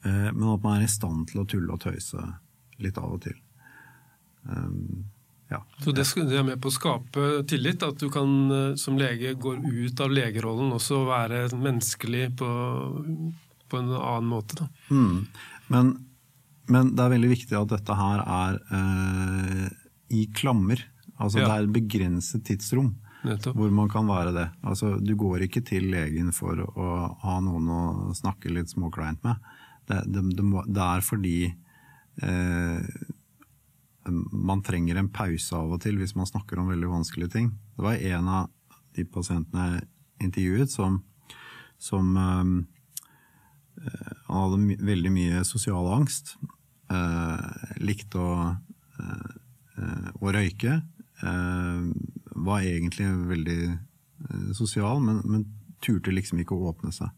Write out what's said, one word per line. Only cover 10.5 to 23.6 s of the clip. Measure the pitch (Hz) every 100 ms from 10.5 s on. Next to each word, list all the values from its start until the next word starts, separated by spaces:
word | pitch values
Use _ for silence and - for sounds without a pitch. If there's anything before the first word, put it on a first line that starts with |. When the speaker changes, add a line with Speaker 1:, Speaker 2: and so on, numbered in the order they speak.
| 113 135
Speaker 2:
også | 135 - 139 131
være | 127 113 123 123
menneskelig | 123 135 120 - - 117 120 127 127
på, | 127 120 123 127 135 139 151 160 160 165 - _ _
på | 127
en | 123
annen | 127 127 120 117
måte, | 117 107 151
da. | 156 - -
Speaker 1:
Mm. | 139 117 90 98 - - - -
Men, | 127 127 127 - - _ _ _ _ -
men | 123 127
det | 127 123
er |
veldig | 123 120
viktig | 123 - 104
at | 104
dette | 107 101 101
her | 98 101
er, | - 95 92 95 -
eh, | 95 95 95 92 92 95 95 95 95 95 - - _ _
i | 110 107
klammer. | 107 139 117 95 123 - - -
Altså, | - 104 104
Speaker 2:
Ja. | 104
Speaker 1:
det |
er | 107
et | 104
begrenset | 113 110 104 92 87 87 110
tidsrom | - 98 - 123 135 98 - -
Speaker 2:
Nettopp. | 117 104 -
Speaker 1:
hvor | -